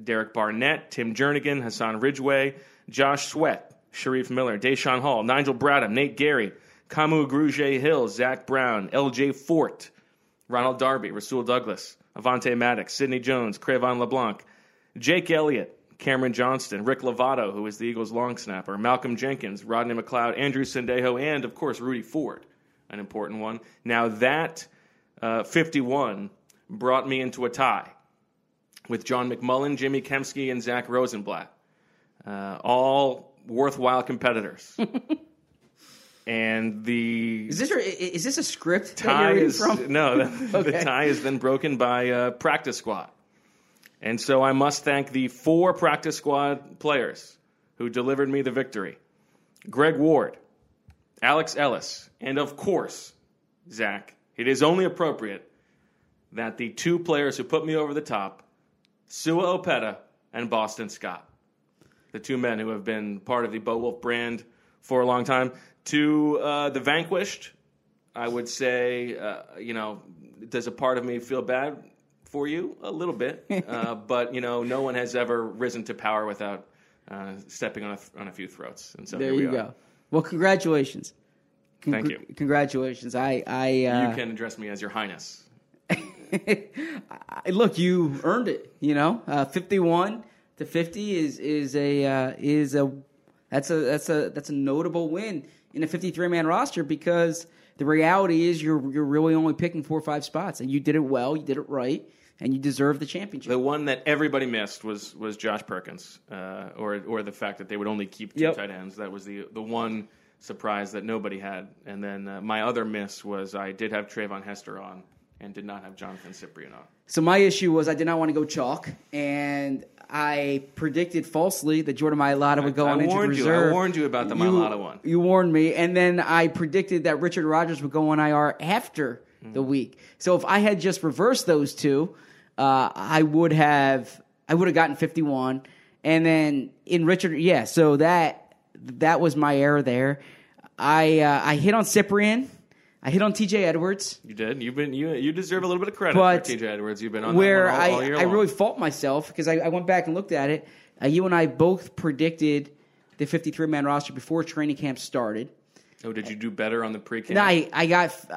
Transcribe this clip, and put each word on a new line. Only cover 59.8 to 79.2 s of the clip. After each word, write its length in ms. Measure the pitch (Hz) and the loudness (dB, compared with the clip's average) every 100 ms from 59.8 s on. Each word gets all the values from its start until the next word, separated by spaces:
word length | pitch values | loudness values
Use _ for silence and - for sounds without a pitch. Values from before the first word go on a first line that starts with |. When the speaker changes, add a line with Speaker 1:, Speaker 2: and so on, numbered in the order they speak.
| 110 98 - _ _ | -2 -8 -16 _ _
Speaker 1:
and 160 | 117 117 | -8 -2
Boston 420 | 113 107 - 107 | 0 -2 -6 -12
Scott, 380 | - 101 82 - _ _ _ _ _ _ _ _ | -10 -10 -10 -16 _ _ _ _ _ _ _ _
the 80 | 107 | -12
two 180 | - 131 | -6 -2
men 220 | 123 110 | -2 -2
who 100 | 110 | -4
have 140 | 107 | -6
been 360 | 98 110 104 98 | -4 -6 -6 -8
part 260 | - 123 117 | -4 -2 -2
of 60 | |
the 60 | 110 | -4
Bo 200 | 107 117 | -4 -2
Wulf 200 | 120 - | -2 -4
brand 440 | 120 120 120 117 - _ _ _ | -4 -2 -4 -8 -12 _ _ _
for 200 | - 127 | -2 2
a 40 | 123 | 4
long 160 | 123 | 2
time. 300 | 117 127 127 - - _ - | 2 2 0 -4 -20 _ -2
To, 540 | 151 151 151 151 147 | 2 4 4 2 0
uh, 300 | 147 147 143 | 0 -2 -2
the 100 | 131 | -2
vanquished, 720 | 127 160 165 185 202 - - _ _ _ _ _ _ 117 | 0 0 0 -2 -4 -8 -16 _ _ _ _ _ _ -8
I 120 | 120 | -4
would 200 | 120 120 | -4 -6
say, 720 | - 131 123 123 123 120 - | -4 0 0 0 -2 -6 -8
uh, 240 | 104 95 - 82 | -8 -10 -14 -14
you 140 | 117 | -8
know, 300 | 113 107 101 - 82 - - 113 | -6 -6 -8 -16 -20 -20 -20 -8
does 200 | 123 117 | -6 -6
a 40 | |
part 280 | - 135 127 | -2 0 0
of 60 | 123 | -2
me 120 | 120 | -6
feel 220 | 120 131 | -4 -4
bad 420 | 117 127 143 143 - _ _ _ _ | -2 -2 -2 -8 -16 _ _ _ _
for 220 | 143 147 | -6 -6
you? 300 | 160 - - | -6 -8 -10
A 80 | - | -10
little 220 | - 175 | -6 -6
bit. 320 | 113 127 151 - | -4 -6 -6 -6
Speaker 2:
<laughs> 180 | 196 - | -6 -4
Speaker 1:
Uh, 280 | 117 117 110 | -6 -6 -6
but, 400 | 101 123 117 127 | -2 -2 -2 -4
you 60 | |
know, 200 | 123 120 | -4 -2
no 200 | 120 131 | -2 -2
one 100 | 135 | -2
has 220 | 123 120 123 | -2 -2 -2
ever 280 | 117 120 | 0 -2
risen 400 | 113 104 123 117 107 | -4 -4 -6 -6 -10
to 100 | - | -6
power 320 | 107 107 107 | -2 0 -2
without, 400 | 101 104 95 - _ _ _ - | -6 -8 -8 -14 _ _ _ -16
uh, 220 | 98 98 98 - | -14 -12 -14 -16
stepping 360 | - 110 110 | -8 -8 -8
on 100 | 104 | -10
a, 40 | 101 | -12
th-, 120 | - - | -16 -16
on 80 | 98 | -16
a 40 | |
few 160 | 95 92 | -14 -16
throats. 460 | - 62 - - - | -14 -16 -16 -20 -20
And 120 | - | -12
so 80 | |
Speaker 2:
There 100 | - | -6